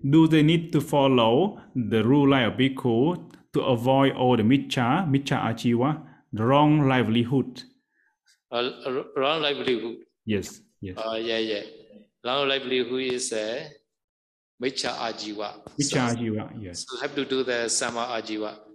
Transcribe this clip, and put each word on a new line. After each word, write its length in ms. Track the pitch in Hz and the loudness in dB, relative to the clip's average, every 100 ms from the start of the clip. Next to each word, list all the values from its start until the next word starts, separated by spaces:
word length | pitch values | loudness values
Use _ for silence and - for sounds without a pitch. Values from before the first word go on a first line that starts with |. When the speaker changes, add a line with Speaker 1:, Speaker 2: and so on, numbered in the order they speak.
| 139 | 6
Speaker 1:
do 200 | 156 160 | 6 6
they 140 | 156 | 6
need 300 | 151 165 165 | 6 4 2
to 80 | 156 | -2
follow 800 | 160 147 139 127 113 123 196 - - | 0 2 4 4 4 4 2 -2 -8
the 280 | - 107 110 | -6 0 2
rule 240 | 107 143 139 | 4 6 6
like 160 | 135 110 | 4 2
a 100 | 98 | 2
bhikkhu 760 | 131 131 123 113 147 175 - - _ | 0 0 0 2 2 0 -10 -20 _
to 80 | 147 | -4
avoid 500 | 120 120 123 135 135 | 0 0 2 4 4
all 240 | - 127 123 | 2 2 4
the 60 | |
Miccha, 680 | 107 135 135 - 120 156 180 | 4 2 2 -2 0 0 0
Miccha 320 | 139 139 135 | -2 0 -2
Ajiva, 600 | 110 120 123 117 131 151 - - _ | -2 -2 0 2 0 -2 -10 -20 _
the 120 | 104 | -2
wrong 440 | 113 139 151 151 135 | 2 4 6 4 4
livelihood? 760 | 127 107 113 117 139 - - - _ _ _ _ _ _ _ _ | 2 2 2 2 0 -2 -8 -20 _ _ _ _ _ _ _ _
Speaker 2:
Uh, 200 | 120 123 - 139 | -4 -4 -6 -6
r-, 180 | 127 - - | -6 -6 -2
wrong 260 | 135 160 | -2 0
livelihood. 540 | 151 135 123 117 110 110 - _ | -2 -2 -2 -2 -4 -12 -18 _
Speaker 1:
Yes, 360 | - 101 87 - _ _ | -4 -4 -4 -16 _ _
yes. 160 | 98 92 | -14 -10
Speaker 2:
Uh, 160 | 110 | -8
yeah, 240 | 113 117 113 | -6 -4 -2
yeah. 240 | 110 104 - - - - _ _ | -2 -4 -8 -18 -20 -20 _ _
Wrong 240 | 120 135 139 | -6 -2 -2
livelihood 640 | 135 123 127 120 127 131 | -2 -2 -4 -2 -4 -4
is, 200 | 123 127 | -6 -4
uh, 360 | 110 107 123 156 147 _ _ _ _ _ _ _ _ | -6 -6 -8 -12 -20 _ _ _ _ _ _ _ _
Miccha 280 | 123 - 127 - | -8 -6 -8 -6
Ajiva. 680 | 117 110 107 104 104 - - - | -8 -8 -10 -10 -10 -12 -16 -6
Speaker 1:
Miccha 320 | 143 135 123 | -4 -2 -2
Speaker 2:
So, 60 | 117 | -2
Speaker 1:
Ajiva, 460 | 117 107 104 120 | -4 -4 -8 -14
yes. 240 | 98 85 - | -14 -14 -14
Speaker 2:
so 120 | 127 | -10
have 140 | 139 | -6
to 100 | 139 | -6
do 180 | 131 131 | -4 -4
the 260 | 127 120 117 | -2 -2 -2
Sama 380 | - 123 117 123 | -2 -4 -6 -6
Ajiva. 440 | 113 110 107 107 - - | -6 -8 -8 -8 -12 -20